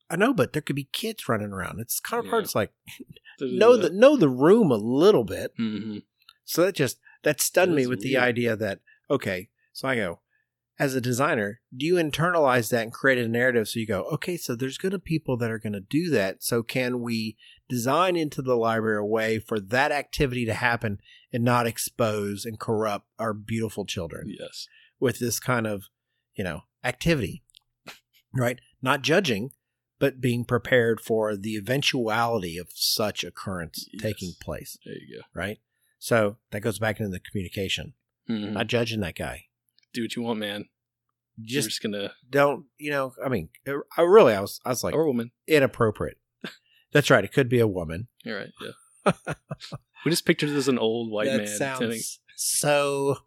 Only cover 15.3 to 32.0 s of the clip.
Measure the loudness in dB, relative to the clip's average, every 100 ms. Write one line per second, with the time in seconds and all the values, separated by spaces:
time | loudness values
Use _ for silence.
15.3 | -2 -2 -4 -6 -8 -2 -2 2 2 0
16.3 | -2 -2 -2 -2 -2 -2 -2 -4 -4 -4
17.3 | -8 -20 -20 -6 -4 0 2 2 2 -2
18.3 | -4 0 2 2 2 0 0 0 0 2
19.3 | -2 -2 -6 -2 0 2 0 -4 -2 -2
20.3 | -2 -4 0 0 0 -2 -6 _ -20 _
21.3 | 0 2 2 2 -4 -8 -2 0 0 -4
22.3 | -6 -10 -10 -4 -2 -2 -4 _ -6 -6
23.3 | -6 -6 -4 -4 -6 -8 -8 -8 -10 -12
24.3 | -12 -14 -14 -18 _ _ -2 -2 0 -4
25.3 | -4 -2 0 0 -4 -10 _ _ _ _
26.3 | -6 -6 -6 -12 _ -6 -2 0 0 -2
27.3 | -8 _ -20 _ _ -20 -20 _ _ _
28.3 | -2 -2 -2 _ _ 0 0 2 2 2
29.3 | -2 -4 _ _ _ _ -2 -2 0 -2
30.3 | 0 0 -2 2 4 4 0 0 0 0
31.3 | -2 -4 -6 -2 0 0 -2